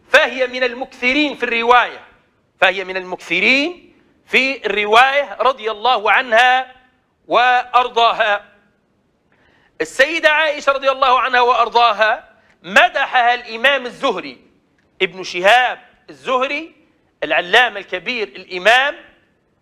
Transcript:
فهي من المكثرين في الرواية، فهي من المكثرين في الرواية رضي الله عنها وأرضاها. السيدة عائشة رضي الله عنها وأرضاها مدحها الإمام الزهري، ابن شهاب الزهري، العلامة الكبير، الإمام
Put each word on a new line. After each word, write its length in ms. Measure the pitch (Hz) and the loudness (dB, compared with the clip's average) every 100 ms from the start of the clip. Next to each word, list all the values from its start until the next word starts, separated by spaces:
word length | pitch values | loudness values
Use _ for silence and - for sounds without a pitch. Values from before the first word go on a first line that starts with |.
| _ | _
فهي 380 | 269 277 254 254 | 2 2 -2 -6
من 160 | 254 | -2
المكثرين 720 | 247 240 262 - 247 269 302 247 | -4 -4 -12 -6 -2 0 -2 -4
في 80 | |
الرواية، 580 | 240 233 233 247 196 131 - _ _ _ _ - | -4 0 4 4 2 -6 -20 _ _ _ _ -2
فهي 220 | 190 190 | 0 0
من 140 | 185 190 | -6 -8
المكثرين 1000 | 185 180 - 170 214 262 311 359 _ _ _ _ _ | -8 -10 -4 -2 2 0 -2 -6 _ _ _ _ _
في 400 | 226 262 269 214 | -2 -2 -4 -4
الرواية 720 | 202 208 220 262 277 262 202 | -4 2 4 4 2 -4 -2
رضي 320 | 233 269 214 | -2 -2 -6
الله 400 | 208 233 240 214 | -4 -2 0 2
عنها 600 | 208 254 220 254 254 254 - _ _ _ _ - | 0 2 2 4 2 -2 -14 _ _ _ _ -4
وأرضاها. 1160 | 214 247 247 240 240 247 226 233 180 220 208 - _ _ _ _ _ _ _ _ _ _ _ _ - | 0 2 0 0 0 0 0 0 2 -2 -2 -6 _ _ _ _ _ _ _ _ _ _ _ _ -10
السيدة 480 | 160 - 285 330 311 | -6 -2 -2 0 0
عائشة 420 | 302 311 294 277 | 2 0 -2 -2
رضي 200 | 277 269 | 0 0
الله 280 | 262 262 254 | 0 2 2
عنها 220 | 240 247 | 2 2
وأرضاها 880 | 240 240 233 226 240 202 214 247 - _ _ _ | 2 2 0 2 2 2 0 0 -6 _ _ _
مدحها 680 | 165 220 349 302 269 254 240 | -2 2 2 2 -2 0 0
الإمام 520 | 240 220 220 254 277 247 | 0 -4 -2 0 0 -4
الزهري، 520 | 185 269 185 143 123 _ _ _ _ _ - | -6 -4 -4 -8 -16 _ _ _ _ _ -6
ابن 220 | 185 185 | -6 -6
شهاب 560 | 180 175 190 240 247 180 - _ - | -10 0 4 4 2 -4 -16 _ -20
الزهري، 680 | 143 143 254 269 285 330 _ _ _ _ _ | -14 -4 -4 -2 -6 -10 _ _ _ _ _
العلامة 560 | 151 160 175 214 247 202 | -4 -2 2 2 2 -2
الكبير، 480 | 185 180 175 247 196 | -10 -10 -8 -8 -8
الإمام 680 | 190 190 180 190 247 285 339 - _ _ _ _ _ | -10 -14 -2 2 2 2 -6 -16 _ _ _ _ _